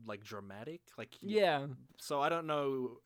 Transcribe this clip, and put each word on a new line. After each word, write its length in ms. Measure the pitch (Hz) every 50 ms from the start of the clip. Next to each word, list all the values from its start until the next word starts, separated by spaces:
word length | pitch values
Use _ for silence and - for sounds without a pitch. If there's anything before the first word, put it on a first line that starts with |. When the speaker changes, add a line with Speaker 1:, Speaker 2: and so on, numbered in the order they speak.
| 113
Speaker 1:
like, 180 | 110 107 101 101
dramatic. 580 | 104 110 101 98 98 95 104 113 147 165 170 _ _ - -
Like, 160 | - - -
he 220 | - - 202 214 214
Speaker 2:
Yeah. 280 | 202 175 151 143 139 143 127 131 127 - - -
Speaker 1:
So 240 | - - 151 143
I 60 | 139 156
don't 160 | 165 170 160 156
know 520 | 151 147 143 139 135 131 127 123 117 - -